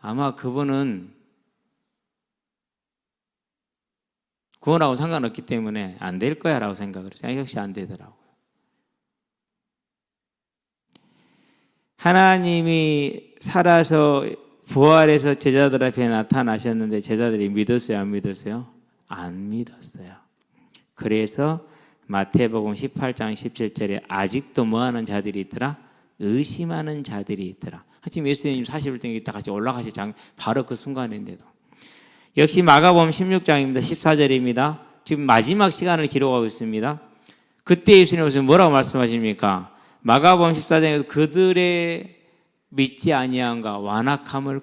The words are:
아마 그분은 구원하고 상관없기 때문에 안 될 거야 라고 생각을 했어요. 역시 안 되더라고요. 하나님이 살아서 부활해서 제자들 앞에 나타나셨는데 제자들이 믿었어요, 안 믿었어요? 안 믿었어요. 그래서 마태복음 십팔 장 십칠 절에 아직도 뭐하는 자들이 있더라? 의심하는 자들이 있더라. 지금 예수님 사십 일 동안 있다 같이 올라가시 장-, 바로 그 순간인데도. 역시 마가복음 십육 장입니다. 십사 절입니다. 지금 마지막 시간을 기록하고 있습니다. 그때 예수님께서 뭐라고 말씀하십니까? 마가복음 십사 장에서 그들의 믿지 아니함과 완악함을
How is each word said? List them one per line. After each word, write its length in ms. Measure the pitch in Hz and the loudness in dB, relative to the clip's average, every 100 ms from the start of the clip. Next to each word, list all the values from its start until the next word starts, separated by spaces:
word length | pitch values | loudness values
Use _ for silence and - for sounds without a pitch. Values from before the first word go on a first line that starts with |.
아마 340 | 107 117 139 | -10 -4 -4
그분은 800 | 127 127 131 143 135 139 101 90 _ _ _ _ _ _ _ _ _ _ _ _ _ _ _ _ _ _ _ _ _ _ _ _ _ _ _ _ _ _ _ _ _ _ _ | -6 -8 -4 -2 -2 -4 -6 -12 _ _ _ _ _ _ _ _ _ _ _ _ _ _ _ _ _ _ _ _ _ _ _ _ _ _ _ _ _ _ _ _ _ _ _
구원하고 340 | - 165 151 | 0 2 2
상관없기 480 | 127 160 160 120 - | 0 -4 -4 -6 -8
때문에 540 | - 120 110 107 95 95 | -8 -8 -6 -8 -10 -10
안 220 | 92 92 | -10 -6
될 180 | 117 151 | -4 -4
거야 220 | 170 139 | -4 -4
라고 140 | 107 | -4
생각을 360 | 98 101 95 95 | -8 -12 -14 -16
했어요. 240 | - 120 131 | -14 -10 -10
역시 220 | 131 - | -8 -10
안 140 | 101 | -10
되더라고요. 500 | 95 95 92 - _ _ _ _ _ _ _ _ _ _ _ _ _ _ _ _ _ _ _ _ _ _ _ _ _ _ _ _ _ _ _ _ _ _ _ _ _ _ _ | -10 -12 -14 -20 _ _ _ _ _ _ _ _ _ _ _ _ _ _ _ _ _ _ _ _ _ _ _ _ _ _ _ _ _ _ _ _ _ _ _ _ _ _ _
하나님이 1400 | 170 185 190 185 175 170 165 165 156 147 143 - - _ | 2 6 6 4 2 0 0 2 2 0 -2 -6 -16 _
살아서 840 | - 185 175 170 160 156 147 139 120 - _ _ - | -6 0 4 4 4 4 4 2 -2 -8 _ _ -4
부활해서 680 | 135 147 160 156 151 143 | 4 6 8 8 4 2
제자들 480 | 139 143 135 139 127 | 0 2 4 4 2
앞에 240 | 127 123 120 | -2 -2 -2
나타나셨는데 920 | 110 107 135 123 110 120 113 110 107 | 0 -2 -2 -2 -2 -4 -4 -4 -4
제자들이 480 | - 110 117 110 101 | -4 -2 -2 -2 -2
믿었어요, 500 | 101 104 120 117 107 | -2 0 -2 -2 -4
안 120 | 101 | -4
믿었어요? 560 | 101 101 95 - 113 123 _ _ _ - | -6 -6 -8 -10 -10 -12 _ _ _ -18
안 440 | - 90 90 101 | -14 -12 -12 -10
믿었어요. 640 | 110 117 - - - 92 101 _ _ _ _ _ _ _ | -10 -10 -14 -20 -20 -20 -20 _ _ _ _ _ _ _
그래서 720 | - 107 107 107 - 147 160 - _ _ _ - | -10 -4 -2 -2 -2 -2 -4 -8 _ _ _ -6
마태복음 680 | - - - 117 110 107 | -4 0 0 0 -2 -6
십팔 400 | 104 131 - 131 | -6 -8 -6 -6
장 200 | 123 110 | -6 -8
십칠 400 | 104 123 - 110 | -8 -10 -8 -8
절에 260 | - 104 98 - | -6 -6 -6 -6
아직도 560 | 98 98 120 139 - | -4 -4 -4 -6 -4
뭐하는 400 | 113 113 123 117 | -2 -2 -2 -4
자들이 360 | 110 101 101 98 | -6 -6 -6 -8
있더라? 360 | 95 - 131 147 _ _ _ - | -10 -8 -8 -8 _ _ _ -10
의심하는 840 | 104 120 151 - 165 165 156 151 | -4 -2 -4 -6 -8 -8 -8 -10
자들이 420 | 135 104 101 98 92 | -10 -10 -10 -10 -10
있더라. 360 | - - - _ _ - | -14 -16 -18 _ _ -12
지금 180 | - 143 | -6 -4
예수님 360 | 139 147 131 | -2 -4 -6
사십 300 | 120 151 143 | -6 -8 -8
일 40 | 127 | -8
동안 160 | 120 113 | -8 -10
있다 160 | - | -10
같이 180 | 107 98 | -12 -8
올라가시 420 | 101 117 127 110 | -6 -4 -6 -8
장-, 220 | 95 101 107 - - | -10 -10 -12 -20 -10
바로 280 | - 135 | -4 -2
그 100 | 127 | -4
순간인데도. 720 | 120 - 131 120 107 98 92 _ _ _ _ - _ _ _ _ - | -8 -10 -10 -8 -10 -14 -16 _ _ _ _ -20 _ _ _ _ 2
역시 260 | 151 170 | 2 4
마가복음 500 | 175 143 175 175 160 | 8 8 8 6 4
십육 320 | 156 185 190 | 2 0 0
장입니다. 360 | 185 147 135 131 | 2 0 0 -2
십사 360 | 135 160 165 151 | -4 -2 2 4
절입니다. 640 | 143 131 123 117 143 156 - _ | 4 2 0 0 -2 -4 -14 _
지금 200 | - 151 | -6 -2
마지막 460 | 139 117 113 202 196 | 4 4 4 2 2
시간을 360 | - 180 165 147 | 0 -2 0 0
기록하고 380 | 139 135 127 113 | 0 0 0 -2
있습니다. 540 | - 113 110 120 151 - _ - _ _ _ | -6 -8 -4 -4 -6 -12 _ -20 _ _ _
그때 340 | - 175 208 196 | 0 2 8 8
예수님께서 440 | 170 170 156 139 | 8 4 0 2
뭐라고 300 | 135 170 175 | 6 6 8
말씀하십니까? 1040 | 139 131 135 120 117 113 101 104 92 92 _ _ _ | 4 2 0 0 0 -2 -2 -2 -2 -6 _ _ _
마가복음 540 | - 123 165 180 170 | 4 6 6 6 4
십사 260 | 156 151 160 | 0 0 2
장에서 260 | 160 147 139 | 2 0 -2
그들의 1160 | 147 151 165 185 180 180 175 170 170 190 _ _ _ _ _ _ | 0 0 2 2 2 0 0 -4 -8 -12 _ _ _ _ _ _
믿지 420 | 135 131 - - | -2 -2 -2 -2
아니함과 640 | 143 127 127 123 117 110 101 | 0 0 -2 -4 -4 -6 -8
완악함을 840 | 101 107 127 143 143 139 139 135 | -4 -2 -2 -2 -4 -8 -6 -8